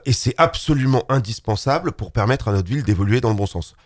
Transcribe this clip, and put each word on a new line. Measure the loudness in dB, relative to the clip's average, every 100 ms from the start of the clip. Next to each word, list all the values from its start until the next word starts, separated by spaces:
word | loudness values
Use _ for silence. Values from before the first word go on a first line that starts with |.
| 0
et |
c'est | 0 0 2
absolument | 2 0 -2 0 2 2 2
indispensable | 0 -2 -6 -4 -2 0 -2 -2
pour | -6 -6
permettre | 0 0 0 0
à |
notre | 0 0
ville | -2
d'évoluer | 0 0 2 2
dans | 2
le | 0
bon | -2
sens. | -6 -10 -14